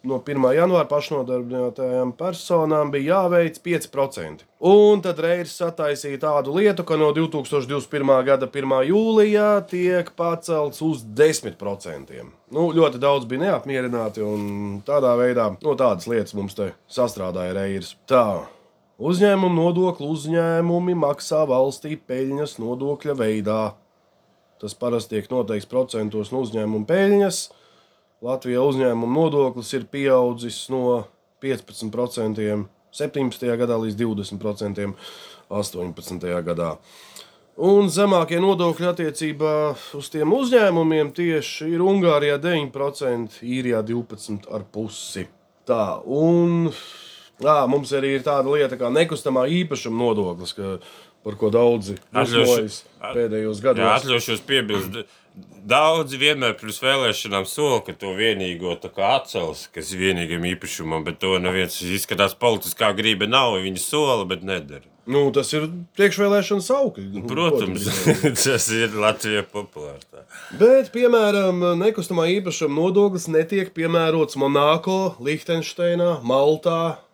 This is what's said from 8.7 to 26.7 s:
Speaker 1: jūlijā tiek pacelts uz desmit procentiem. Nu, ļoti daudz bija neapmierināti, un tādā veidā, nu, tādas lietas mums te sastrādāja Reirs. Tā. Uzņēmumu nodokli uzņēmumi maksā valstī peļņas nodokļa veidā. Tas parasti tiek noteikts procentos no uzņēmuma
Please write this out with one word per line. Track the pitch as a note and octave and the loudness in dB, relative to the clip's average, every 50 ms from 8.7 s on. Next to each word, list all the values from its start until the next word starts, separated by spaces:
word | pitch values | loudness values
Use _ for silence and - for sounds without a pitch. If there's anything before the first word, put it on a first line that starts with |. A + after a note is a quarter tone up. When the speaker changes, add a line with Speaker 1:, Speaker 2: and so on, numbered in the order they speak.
| C3+ C3 C3 | 2 2 2
Speaker 1:
jūlijā | C#3+ F#3 G#3+ A3 A3+ A3 G#3+ G#3 G#3+ G#3 G#3 G#3 G#3 G#3 G3+ G3+ | 2 2 2 2 4 4 4 4 4 4 2 4 4 2 2 0
tiek | G3+ F#3 F3+ F3+ F3+ F3+ F3 F3 - _ | -4 -4 -2 0 2 0 0 -2 -4 _
pacelts | - E3+ E3+ E3+ E3 - - E3 D3+ D3 C#3+ C#3+ - | -4 -2 -2 -2 -4 -4 -4 -2 -2 -2 -4 -4 -4
uz | D#3+ D#3+ D3+ B2+ A2+ | -2 -2 -2 -4 -8
desmit | A2 G#2+ B2 D3+ D#3+ D3+ - - G#2+ F2 - | -10 2 4 4 4 4 0 -6 -8 -10 -8
procentiem. | G2+ G2+ G2 G2 - F2 D#2 C#2 C2+ - C2+ A#1+ A#1 - - _ _ | -8 -8 -8 -8 -10 -12 -12 -12 -14 -16 -16 -16 -16 -18 -20 _ _
Nu, | _ B2 D3+ E3+ E3+ | _ -2 0 0 2
ļoti | D#3+ E3 D#3+ C#3+ B2+ A#2+ C3+ | 4 4 4 4 2 2 2
daudz | C#3+ C#3+ C#3 B2 | 2 2 2 0
bija | A2+ B2+ C3 E3+ | -4 -4 -2 0
neapmierināti, | G3+ E3+ A#2+ - C#3 C3+ C3 B2+ B2 B2 A#2 A2+ A2 G2 A2+ G#2+ | 0 0 -2 -2 -4 -4 -4 -2 -2 -2 -2 -4 -4 -4 -4 -4
un | G#2 G#2+ G#2 G#2 G2+ G2+ G2+ G#2 G2+ G2 G2+ - | -4 -2 -4 -4 -6 -6 -6 -8 -8 -8 -10 -4
tādā | - C#3+ D3 C3+ B2 A#2+ A#2+ | -2 0 2 4 4 4 4
veidā, | B2 B2 B2 A#2+ A2+ G#2 G2 - | 2 2 2 2 0 0 -4 -4
nu, | - D#3 C#3 | -2 -2 0
tādas | A#2 C3 A#2+ G2+ F2 F2 | 2 2 2 2 0 -2
lietas | A#2 A#2 A2+ G2+ - - | -2 -2 -2 -2 -2 -6
mums | G#2 G2 G2 - | -8 -8 -8 -6
te | - G2+ F#2 - _ _ | -6 -6 -6 -6 _ _
sastrādāja | _ - B2+ B2 A2+ - G#2+ F#2+ F#2 F2+ F#2 F2+ F2+ F#2 G2 | _ -2 -2 -2 -2 -2 -6 -8 -6 -6 -6 -6 -4 -4 -4
Reirs. | G2 G2 G2 F#2+ F2 - - _ _ | -4 -4 -6 -8 -10 -12 -18 _ _
Tā. | - C3 B2+ A#2 G#2 F#2+ E2 - - - _ _ _ _ _ _ _ _ _ | 2 4 4 4 2 0 -4 -8 -12 -20 _ _ _ _ _ _ _ _ _
Uzņēmumu | A2+ D#3 F#3 F3 G#3 G#3 G3 G3 F#3+ F3+ F3 | -4 -2 2 4 4 4 4 4 2 2 2
nodokli | E3 E3 F3 E3+ F3+ F#3 F3+ F3 - C#3+ | 2 2 2 2 2 0 0 0 -4 -6
uzņēmumi | D3 D#3+ D3+ C#3 D#3 E3 E3+ E3 E3 E3 E3 E3+ E3+ E3+ F3 F3+ F3+ F3+ | -6 -6 -6 -4 -2 0 0 2 2 0 0 2 2 0 0 0 0 0
maksā | E3+ D3+ C#3 C#3+ C#3+ - - D#3+ D#3 D#3 | 0 0 0 0 -4 -4 -2 0 0 2
valstī | C#3+ B2+ B2+ C3 C#3 C3+ - - D3+ D#3 | 2 2 2 2 0 -2 -8 -10 -10 -10
peļņas | - _ - B2+ B2+ C3+ C3+ C#3 C#3+ D3+ C#3+ - - A2+ | -10 _ -8 -4 -4 -4 -4 -4 -4 -6 -6 -8 -8 -6
nodokļa | A#2 B2 B2+ C3+ C#3+ D3 C#3+ - D3+ C#3 C3 | -6 -6 -4 -4 -6 -6 -4 -4 -6 -2 0
veidā. | A2+ A2 A2 A2 G2+ G#2+ G#2+ A2 A2 G#2 - _ _ _ _ _ _ _ _ _ _ _ _ _ _ _ _ _ | 0 0 0 0 -2 -2 -2 -2 -2 -4 -6 _ _ _ _ _ _ _ _ _ _ _ _ _ _ _ _ _
Tas | - G#2 - | -14 -14 -10
parasti | _ B2+ A#2+ A#2+ A#2 A2 - A2+ | _ -4 -2 -2 -2 -4 -4 -6
tiek | G#2+ G2+ - B2+ | -6 -6 -2 -4
noteikts | B2+ A#2 G2 A2 G#2 - | -4 -2 -2 -4 -6 -6
procentos | _ B2 B2+ C3 B2+ - A2+ G#2+ G#2 G#2+ G#2+ G#2 G#2 | _ -2 -2 -2 -2 -4 -6 -4 -4 -4 -6 -6 -4
no | B2+ C3 C3 | -4 -6 -4
uzņēmuma | A2 G#2+ A2 G#2+ G#2+ | -4 -4 -4 -4 -2